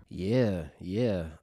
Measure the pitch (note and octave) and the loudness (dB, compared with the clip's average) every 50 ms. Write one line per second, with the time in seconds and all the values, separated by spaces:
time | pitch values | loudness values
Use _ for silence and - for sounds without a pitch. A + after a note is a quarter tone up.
0 | - - - E2 F2+ G2 A#2 B2+ B2 G#2 F#2+ E2+ D#2 C2+ - - F2 F2 F#2+ A2 | -18 -12 -8 -4 0 2 4 4 4 4 2 0 -4 -6 -10 -12 -8 -4 -2 0
1 | B2 A2+ G2 F2+ D#2+ D#2+ D2+ - | 2 2 0 0 -2 -6 -8 -14